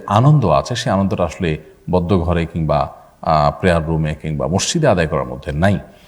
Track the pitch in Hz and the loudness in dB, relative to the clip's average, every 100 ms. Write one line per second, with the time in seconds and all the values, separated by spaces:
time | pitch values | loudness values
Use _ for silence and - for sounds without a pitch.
0 | - 101 135 151 104 71 - 123 - 95 | 0 2 4 4 4 2 0 -4 -2 0
1 | 98 101 85 - 87 78 - - - 90 | 0 0 -4 -2 -4 -4 -8 -16 -2 0
2 | 87 98 82 85 82 87 78 73 71 - | 2 0 2 0 -2 -2 -2 0 -2 -8
3 | - _ 87 78 73 - 95 85 78 80 | -20 _ 0 2 2 0 0 0 0 -2
4 | 78 76 80 76 65 95 - 175 151 92 | -2 -4 -6 -4 -2 -2 -2 0 2 2
5 | 80 78 64 62 - 73 92 90 - - | 0 -2 -4 -8 -8 -2 0 0 -4 -20